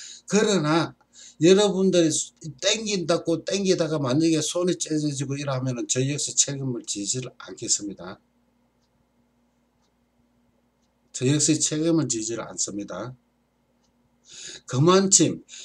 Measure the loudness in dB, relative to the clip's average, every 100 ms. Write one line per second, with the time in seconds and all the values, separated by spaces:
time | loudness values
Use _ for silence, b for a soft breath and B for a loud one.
0 | B B -2 2 4 2 2 2 0 -6
1 | _ B B 2 6 6 4 2 2 4
2 | 2 0 -6 _ -16 -4 -2 -2 -2 -2
3 | 0 0 0 -4 -2 0 2 2 0 -2
4 | 0 2 2 2 0 -2 -2 -2 -4 -2
5 | -2 -4 -6 -6 -4 -4 -4 -4 -2 -2
6 | 0 -2 -2 -2 -2 -4 -6 -6 -8 -8
7 | -6 -6 -8 -14 -18 -10 -4 -2 -4 -12
8 | -14 -16 _ _ _ _ _ _ _ _
9 | _ _ _ _ _ _ _ _ _ _
10 | _ _ _ _ _ _ _ _ _ _
11 | _ -2 0 2 2 2 0 0 2 2
12 | 2 -2 -4 -6 -8 -6 -6 -6 -10 -10
13 | -10 -14 _ _ _ _ _ _ _ _
14 | _ _ B B B B -4 4 6 6
15 | 6 4 4 0 -10 B